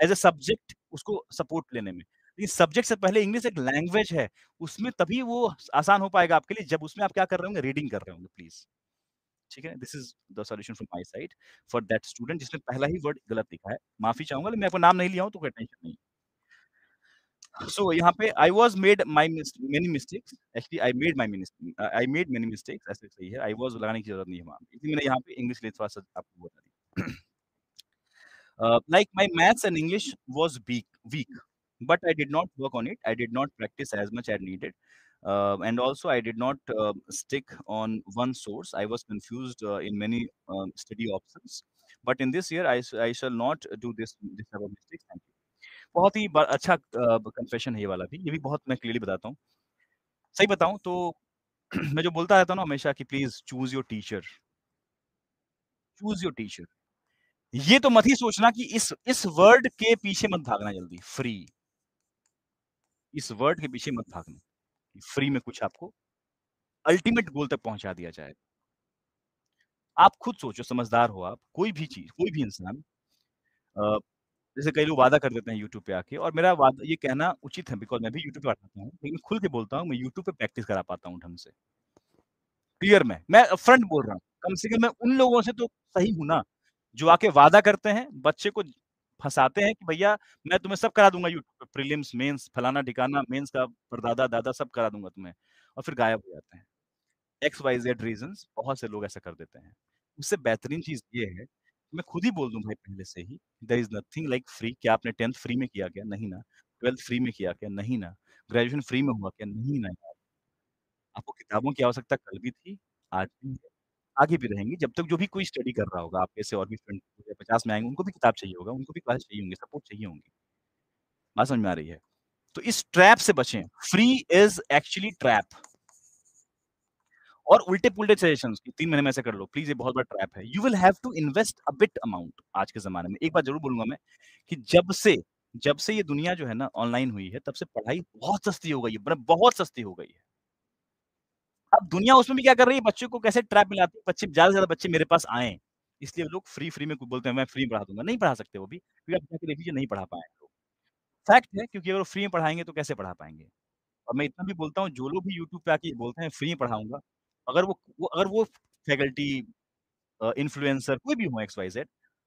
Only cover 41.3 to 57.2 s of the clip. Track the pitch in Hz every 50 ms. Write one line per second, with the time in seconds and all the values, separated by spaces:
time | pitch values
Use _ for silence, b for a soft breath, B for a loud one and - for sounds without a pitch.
41.3 | _ - - - - - - _ b b b b b b _ - 214 - 135 131
42.3 | 131 175 180 - 160 170 185 151 123 123 127 - - 107 117 117 120 - - 131
43.3 | 120 113 117 127 156 - - - - 110 117 120 113 107 113 110 - _ 104 98
44.3 | - 104 117 - - 101 104 101 104 - _ _ - 165 _ _ 90 87 - _
45.3 | _ _ _ _ _ B B B B B B B - 170 180 196 - 214 214 202
46.3 | 151 156 156 - 139 135 - - 180 165 - _ - 117 123 120 113 113 107 110
47.3 | - - 120 - - 113 - 135 117 110 101 101 95 90 101 - - 170 190 156
48.3 | 151 160 139 131 147 151 - 131 131 123 - 117 113 120 110 98 95 87 - 110
49.3 | 139 - _ _ _ _ _ _ _ _ _ _ _ _ _ _ _ _ _ _
50.3 | _ - 196 202 202 170 170 170 208 208 - 185 180 180 180 170 - - _ _
51.3 | _ _ _ _ _ _ _ _ - 190 170 147 139 156 160 175 165 160 170 180
52.3 | 202 190 180 175 185 196 185 156 143 135 - 151 139 - 135 - 139 139 139 127
53.3 | 110 - - - 131 127 131 127 127 135 127 - 113 107 104 - 113 98 85 -
54.3 | - _ _ _ _ _ _ _ _ _ _ _ _ _ _ _ _ _ _ _
55.3 | _ _ _ _ _ _ _ _ _ _ _ _ _ _ 202 208 214 180 170 175
56.3 | 135 - 113 101 - - 87 - _ _ _ _ _ _ _ _ _ _